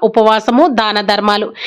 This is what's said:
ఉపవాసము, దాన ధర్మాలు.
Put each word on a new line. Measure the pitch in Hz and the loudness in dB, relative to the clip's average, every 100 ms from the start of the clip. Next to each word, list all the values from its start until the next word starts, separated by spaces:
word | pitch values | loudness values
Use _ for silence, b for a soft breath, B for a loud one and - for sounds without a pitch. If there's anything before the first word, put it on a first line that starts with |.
ఉపవాసము, | 220 226 220 220 220 240 330 | -2 2 2 2 0 2 2
దాన | 226 214 208 | 0 -2 -2
ధర్మాలు. | 202 208 208 208 214 B | -2 -2 0 -2 -4 B